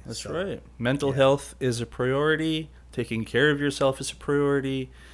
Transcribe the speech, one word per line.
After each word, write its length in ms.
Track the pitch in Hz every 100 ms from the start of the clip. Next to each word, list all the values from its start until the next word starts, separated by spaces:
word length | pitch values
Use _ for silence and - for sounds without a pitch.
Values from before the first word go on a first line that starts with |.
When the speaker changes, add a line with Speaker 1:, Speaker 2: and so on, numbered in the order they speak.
| -
Speaker 1:
That's 160 | 113
Speaker 2:
So, 100 | -
Speaker 1:
right. 280 | 156 196 127 - -
Mental 320 | 117 139 139
Speaker 2:
yeah. 60 | 135
Speaker 1:
health 360 | 135 139 - -
is 200 | 127 117
a 60 | 117
priority. 840 | - 127 139 151 156 160 156 151 - -
Taking 320 | - 113 113 107
care 260 | 117 147
of 80 | 143
yourself 400 | 143 - 135 135
is 100 | 131
a 40 | -
priority. 760 | - 143 143 139 135 135 127 - -